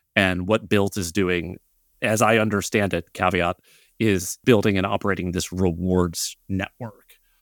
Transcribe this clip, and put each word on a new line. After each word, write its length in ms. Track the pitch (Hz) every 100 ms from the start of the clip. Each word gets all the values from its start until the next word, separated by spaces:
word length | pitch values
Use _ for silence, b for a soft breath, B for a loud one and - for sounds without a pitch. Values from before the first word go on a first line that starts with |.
| _ 107
And 320 | 95 90 90
what 200 | 110 -
Built 300 | 104 98 107
is 140 | 85
doing, 460 | 101 90 90 85 - _ _ _ _
as 200 | 117 107
I 160 | 113 113
understand 560 | 107 101 - 110 98
it, 200 | 87 -
caveat, 440 | - 92 92 87 - b b b _
is 400 | 110 95 82 -
building 340 | - 110 107 98
and 100 | 98
operating 460 | 101 101 90 90
this 200 | 92 -
rewards 840 | 90 92 82 92 90 87 82 - - -
network. 720 | 95 95 _ 117 - _ _ _ _